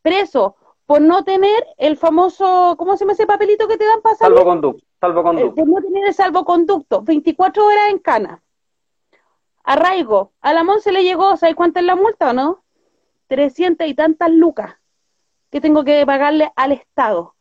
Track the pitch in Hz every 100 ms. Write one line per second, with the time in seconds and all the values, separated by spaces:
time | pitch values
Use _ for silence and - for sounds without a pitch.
0 | 320 381 381 262 196 _ _ _ - 294
1 | 311 359 381 381 392 427 - - 285 294
2 | 330 320 370 - 381 370 359 320 349 392
3 | 392 403 427 403 415 415 427 440 427 453
4 | 440 427 - - 180 165 147 117 _ _
5 | 180 170 170 170 - 220 302 381 381 381
6 | 403 370 370 349 330 349 330 381 - 208
7 | 220 302 320 302 370 392 415 415 415 392
8 | - 226 196 - _ _ _ _ _ _
9 | _ _ _ _ _ _ - 277 349 381
10 | 247 202 196 _ 277 330 339 415 415 370
11 | 359 359 392 339 330 320 349 359 349 370
12 | 427 427 294 247 285 392 _ _ _ _
13 | _ _ _ 262 285 262 359 320 320 277
14 | 320 311 339 330 330 294 208 - _ _
15 | _ _ _ _ _ 285 311 302 269 294
16 | 285 277 294 302 302 - 269 269 _ -
17 | 233 180 170 _